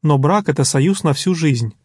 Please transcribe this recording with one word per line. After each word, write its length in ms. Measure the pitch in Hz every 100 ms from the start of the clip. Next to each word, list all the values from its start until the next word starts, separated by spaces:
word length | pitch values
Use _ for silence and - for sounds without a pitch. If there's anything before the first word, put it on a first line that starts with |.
Но 160 | 156 143
брак — 300 | 143 202 208
это 160 | 147
союз 400 | 135 143 151 196
на 80 | 165
всю 240 | 139 - 175
жизнь. 380 | 156 127 113 -